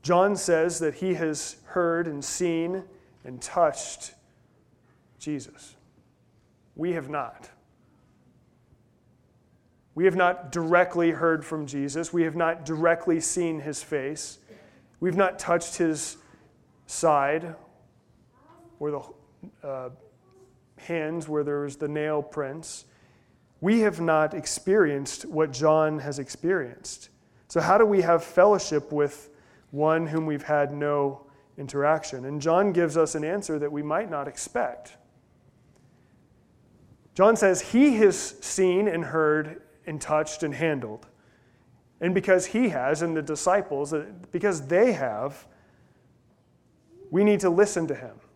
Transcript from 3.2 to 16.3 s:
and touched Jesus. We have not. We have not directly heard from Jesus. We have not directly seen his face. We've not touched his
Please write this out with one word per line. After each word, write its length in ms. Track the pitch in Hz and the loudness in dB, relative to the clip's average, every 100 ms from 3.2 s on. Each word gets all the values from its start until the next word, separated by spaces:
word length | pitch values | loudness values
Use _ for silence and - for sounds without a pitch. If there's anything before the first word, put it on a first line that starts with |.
and 180 | 127 127 | -16 -14
touched 720 | - 180 160 139 - - - _ _ _ _ _ _ _ _ _ _ _ | -6 2 2 0 -12 -14 -18 _ _ _ _ _ _ _ _ _ _ _
Jesus. 560 | 151 147 117 - - _ _ _ _ _ _ _ _ _ _ - | -8 -8 -10 -20 -20 _ _ _ _ _ _ _ _ _ _ -8
We 160 | 170 | -4
have 160 | 165 135 | -4 -6
not. 420 | 147 117 - - _ _ _ _ _ _ _ _ _ _ _ _ _ _ _ _ _ _ _ _ _ _ _ _ 151 | -8 -8 -14 -20 _ _ _ _ _ _ _ _ _ _ _ _ _ _ _ _ _ _ _ _ _ _ _ _ 2
We 80 | |
have 100 | 185 | 2
not 380 | 180 180 180 175 | 4 2 2 -6
directly 580 | 170 165 175 175 170 165 | -6 4 4 4 2 0
heard 340 | 156 165 160 | 2 0 0
from 220 | 160 160 143 | -4 -8 -6
Jesus. 460 | 143 139 147 165 | -6 -4 -4 -4
We 100 | 175 | -2
have 140 | 165 156 | -2 0
not 280 | 165 170 | -2 -2
directly 540 | 147 156 165 170 180 160 | -6 0 2 2 2 0
seen 420 | 156 180 170 156 | 0 -2 -2 -4
his 220 | 147 143 | -8 -10
face. 560 | - 147 135 147 - - _ - - _ _ _ | -6 -6 -4 -8 -12 -16 _ -20 -20 _ _ _
We've 160 | 180 180 | -2 2
not 220 | 185 185 | 0 0
touched 380 | - 170 170 - | 0 0 -2 -2
his 420 | 170 151 - - _ | -2 -2 -8 -14 _